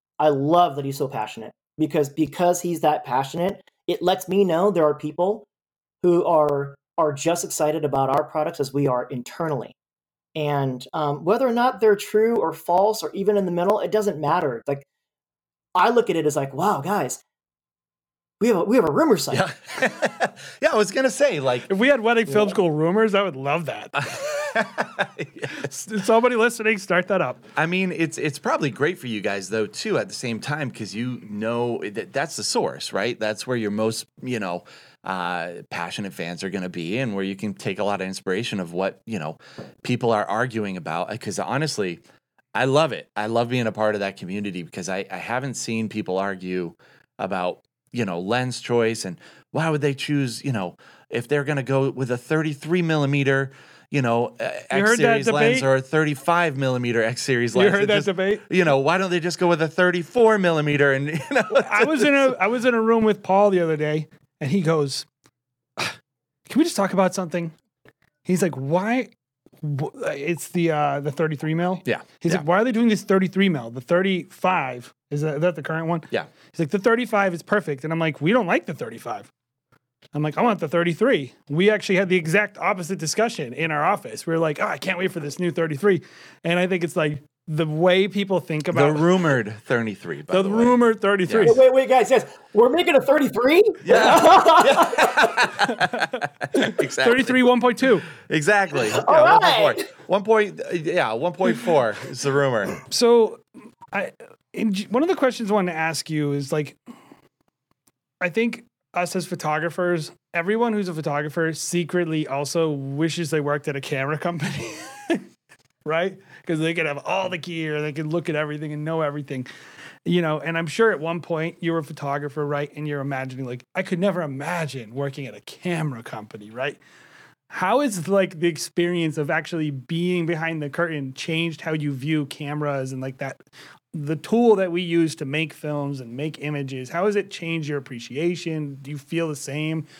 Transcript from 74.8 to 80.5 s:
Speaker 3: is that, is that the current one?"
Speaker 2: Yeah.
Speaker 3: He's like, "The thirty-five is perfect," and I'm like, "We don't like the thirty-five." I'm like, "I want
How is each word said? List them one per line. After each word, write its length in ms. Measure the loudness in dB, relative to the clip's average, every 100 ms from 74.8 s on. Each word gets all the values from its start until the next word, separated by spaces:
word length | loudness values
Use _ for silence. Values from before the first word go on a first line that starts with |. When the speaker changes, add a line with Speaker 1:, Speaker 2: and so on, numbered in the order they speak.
| -14 _ _
Speaker 3:
is 100 | -4
that, 140 | -4
is 60 | 0
that 140 | -2 -2
the 60 |
current 260 | -6 -4 -2
one?" 120 | -4 -4
Speaker 2:
Yeah. 140 | -6 -6 _ _
Speaker 3:
He's 60 | -6
like, 100 | -2
"The 80 | 0
thirty-five 560 | 2 2 2 0 0
is 80 | -2
perfect," 420 | -2 -2 0 -6
and 80 | -4
I'm 60 | -2
like, 240 | -2 0
"We 100 | 2
don't 140 | 2 2
like 180 | 0
the 80 | -2
thirty-five." 540 | -8 -10 -10 -10 -12 -12 _ _ _ _ _ _ _ _
I'm 80 | -4
like, 140 | -4 2
"I 60 |
want 160 | 2